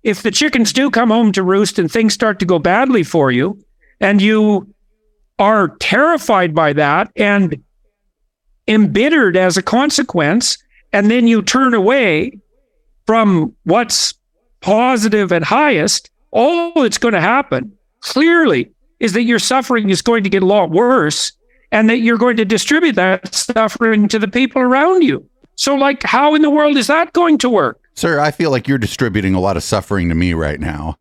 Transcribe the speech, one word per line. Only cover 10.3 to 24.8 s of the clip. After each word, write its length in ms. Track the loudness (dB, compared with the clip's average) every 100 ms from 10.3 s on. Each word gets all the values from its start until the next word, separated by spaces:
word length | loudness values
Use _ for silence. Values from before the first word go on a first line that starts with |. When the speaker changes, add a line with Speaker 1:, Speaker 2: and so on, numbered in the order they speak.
| 0 -2 -6 _ _ _
Speaker 1:
and 160 | 0 2
then 180 | 2 4
you 140 | 2
turn 320 | 0 0 2
away 680 | 2 2 2 0 0 -4 -10 _ _ _ _ _ _ -2
from 480 | 2 2 2 -2 _
what's 500 | -2 0 0 -4 -4 -8 _ _ _ _
positive 680 | 0 2 2 0 0 0 0
and 120 | -2
highest, 680 | 0 0 2 0 0 -4 -8 _ _
all 400 | 0 0 0 -2 -2
that's 140 | -2 0
gonna 200 | -2 0
happen, 500 | 0 -2 -2 -6 -6 _ _ _
clearly, 680 | -8 0 2 2 2 0 -4 _ _ _
is 140 | -4
that 100 | -2
your 160 | 0 0
suffering 500 | 0 -4 -2 -2 0
is 120 | -2
going 220 | 0 0
to 60 | 0
get 140 | 0
a 20 | 2
lot 240 | 2 2
worse, 640 | 0 2 2 0 -4 -8 _ _ _ _
and 180 | 0 2
that 100 | 2
you're 180 | 0 2
going 180 | 0 0
to 80 | 0
distribute 480 | -2 0 0 2 0
that 380 | 0 -2 -4
suffering 720 | -8 -4 -2 -2 -2 0 2 0
to 100 | 0
the 80 | -2
people 340 | -2 -2 0
around 400 | 0 2